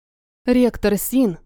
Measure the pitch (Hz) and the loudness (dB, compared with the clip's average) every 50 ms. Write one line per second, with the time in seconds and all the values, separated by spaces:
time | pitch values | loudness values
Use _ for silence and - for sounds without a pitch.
0 | _ _ _ _ _ _ _ _ _ 247 247 247 247 233 - - - 208 202 196 | _ _ _ _ _ _ _ _ _ 0 2 2 2 0 0 -2 -2 -2 -2 -2
1 | - - - 262 269 208 165 - - | -4 -2 -2 0 0 0 -2 -6 -6